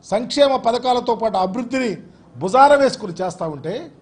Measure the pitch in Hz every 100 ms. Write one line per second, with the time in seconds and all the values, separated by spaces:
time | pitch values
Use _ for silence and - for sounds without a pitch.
0 | - 202 247 - 277 262 233 240 254 247
1 | 240 226 226 190 185 190 240 262 247 170
2 | - - _ 120 175 240 277 285 269 -
3 | 208 165 185 170 165 147 151 220 330 -